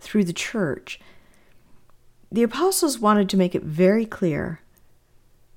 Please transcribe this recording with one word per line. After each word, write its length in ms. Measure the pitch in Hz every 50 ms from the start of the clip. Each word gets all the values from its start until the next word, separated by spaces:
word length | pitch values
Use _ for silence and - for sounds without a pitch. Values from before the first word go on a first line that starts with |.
through 240 | - - - 214 202
the 80 | 170 170
church. 640 | - - - - 226 190 147 - - - - - - - - - - - _ - _ _ _ - - _ _ - - - _ - - _ - - _ _ -
The 140 | - 214 233
apostles 560 | 226 240 262 330 381 381 - 359 302 262 233
wanted 300 | 226 208 214 208 202 190
to 80 | - 190
make 180 | 185 180 -
it 80 | - -
very 420 | 156 156 156 185 185 202 226 226
clear 540 | 220 - - 196 170 147 151 165 - 165 - _ _ _ _ _ - - _ _ _ _ - _ _ _ _ _ _ _